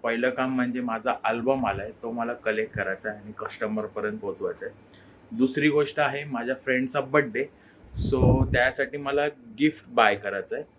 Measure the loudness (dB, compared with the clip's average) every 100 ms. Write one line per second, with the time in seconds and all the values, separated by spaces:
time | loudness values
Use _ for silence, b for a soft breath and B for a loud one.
0 | -2 0 0 0 -2 0 0 -2 -4 -2
1 | 0 0 0 0 0 2 2 -2 -6 -8
2 | -8 -4 -4 -2 -2 0 -2 -2 -4 -4
3 | -6 -8 -12 -10 -10 -6 -4 -2 -4 -4
4 | -4 -4 -6 -4 -6 -6 -10 -14 -20 B
5 | B B -12 0 0 4 2 4 2 2
6 | 0 0 -6 -6 -4 -4 0 0 2 -2
7 | 2 2 2 -2 -4 -8 B B B -4
8 | 0 4 6 6 4 2 2 2 -4 -2
9 | -2 0 0 -4 -20 0 2 0 -4 4
10 | 6 4 -2 -6 -6 -8 -8